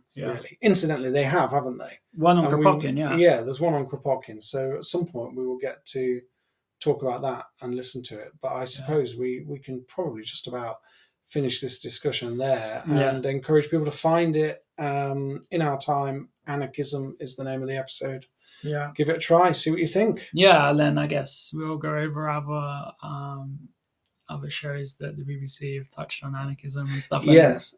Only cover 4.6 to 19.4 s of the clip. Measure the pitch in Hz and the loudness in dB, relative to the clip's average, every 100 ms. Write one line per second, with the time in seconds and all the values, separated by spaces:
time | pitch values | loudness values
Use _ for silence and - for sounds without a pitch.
4.6 | 135 143 - 175 170 120 117 127 127 127 | -4 -4 -4 -4 -4 -6 -8 -6 -6 -4
5.6 | 131 - - 135 127 123 - _ _ _ | -6 -8 -10 -4 -2 -2 -6 _ _ _
6.6 | _ - 151 139 131 123 135 120 - _ | _ -6 -2 0 -2 -4 -6 -6 -10 _
7.6 | 123 123 123 127 117 107 104 - 131 127 | -8 -6 -6 -8 -10 -12 -16 -10 -6 -6
8.6 | 127 135 135 151 123 117 127 127 147 143 | -6 -8 -2 0 0 -2 -4 -4 -8 -12
9.6 | 139 127 127 - 170 110 110 - - 123 | -10 -12 -12 -6 -6 -6 -10 -10 -8 -8
10.6 | 117 110 _ _ _ _ _ 151 135 120 | -8 -10 _ _ _ _ _ -4 -2 -2
11.6 | 127 - 123 - 143 127 120 120 135 127 | -6 -8 -8 -4 -4 -4 -4 -2 0 0
12.6 | 110 117 165 147 135 135 127 139 - 151 | -2 -8 0 2 2 0 -2 -4 4 4
13.6 | 147 165 147 143 165 165 170 156 156 - | 4 0 0 0 2 4 4 2 0 -2
14.6 | _ - 147 139 139 139 139 139 - 170 | _ -6 -4 -2 -2 -2 -4 -8 -4 -2
15.6 | 151 135 - 143 139 139 - _ - 143 | 0 -2 0 0 0 -4 -10 _ -6 -4
16.6 | 131 143 135 143 135 - 139 131 135 131 | -4 -4 -6 -4 -6 -8 -12 -8 -6 -6
17.6 | 135 135 131 - 135 135 - _ _ - | -4 -6 -6 -8 -8 -8 -12 _ _ -12
18.6 | 151 147 147 151 147 165 - 170 | -6 -4 -4 -2 0 0 6 8